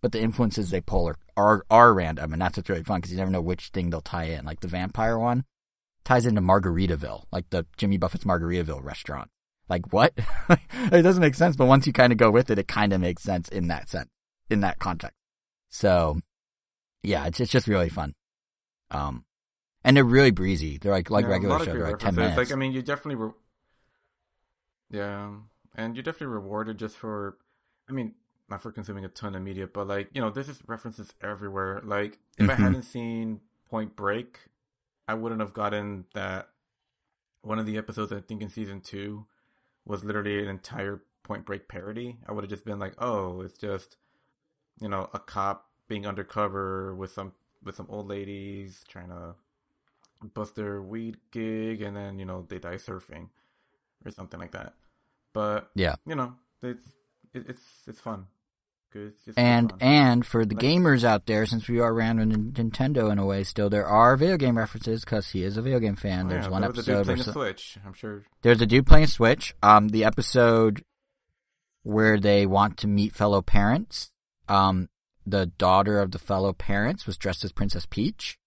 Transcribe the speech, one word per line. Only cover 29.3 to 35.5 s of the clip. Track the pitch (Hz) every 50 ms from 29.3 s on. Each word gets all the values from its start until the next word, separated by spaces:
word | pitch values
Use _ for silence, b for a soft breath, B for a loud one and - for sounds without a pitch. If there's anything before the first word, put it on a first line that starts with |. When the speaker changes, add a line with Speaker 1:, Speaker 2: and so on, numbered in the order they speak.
| 98
Speaker 2:
of | 92 92
media, | 98 98 92 95
but, | 92 _ 101 101
like, | 98 101 101 98 98 _
you | 143 120
know, | 110
there's | 104 131 139
just | 143 143 - _
references | - 117 113 - 120 110 - 104 - - _
everywhere. | - 101 104 95 101 101 95 98 95 95 98 101 -
Like, | 107 104 101 104 104 - _ _ _ _ -
if | 104 101
I | 135
Speaker 1:
Mm-hmm. | - 101
Speaker 2:
hadn't | 95 92 131 -
seen | - - 127 117 117 117 113 113 113 110 104 _ _ _ _ _ _
Point | - 113 110 104 _
Break, | - 101 98 101 117 123 123 _ - _ _ _ _ _ _ _ _ _ _ _ _ _
I | - 110
wouldn't | 113 110 113 113 113 110
have | 101